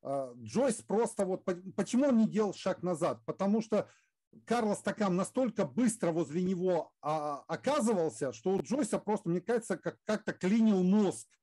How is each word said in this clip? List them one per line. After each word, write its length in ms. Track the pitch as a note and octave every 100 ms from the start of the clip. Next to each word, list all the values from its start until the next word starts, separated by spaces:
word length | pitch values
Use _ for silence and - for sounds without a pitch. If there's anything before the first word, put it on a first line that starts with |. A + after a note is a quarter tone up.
э, 300 | - C#3 C3 B2
Джойс 380 | A2 C#3+ C4+ A3
просто 500 | - G3+ A#3 - F#3+
вот 180 | F#3
по-, 120 | - F3+ F#3+ -
почему 320 | G3 A#3 C#4+
он 100 | A#3
не 100 | G#3+
делал 260 | E3+ G#3
шаг 280 | - F#3+ F3+
назад? 400 | F3 D#3+ D#3+ A2+ -
Потому 360 | D#3 G3 A3
что 280 | G#3+ G#3 - _ _ _ _ - -
Карлос 340 | A#3 A3 G3
Такам 360 | - - G#3 F3+
настолько 480 | F#3 - B3+ - D#3+
быстро 460 | B2 B3 - E3+
возле 320 | E3 D#3+ D#3
него, 480 | F#3 F#3 F#3 F3 - _
а, 420 | D3 D#3 D3 C#3 -
оказывался, 840 | E3 - D4 A#3 G3+ D#3+ - C#3
что 180 | A#2 F#3
у 100 | F#3+
Джойса 380 | D3 B3+ A#3 F#3
просто, 300 | - G#3 E3+
мне 120 | F3
кажется, 360 | E3+ G#3+ - F3+
как-, 220 | E3+ - -
как-то 280 | G#3+ -
клинил 500 | - F#3 A3+ A3 G3
мозг. 440 | F3+ G#3 G3 - - _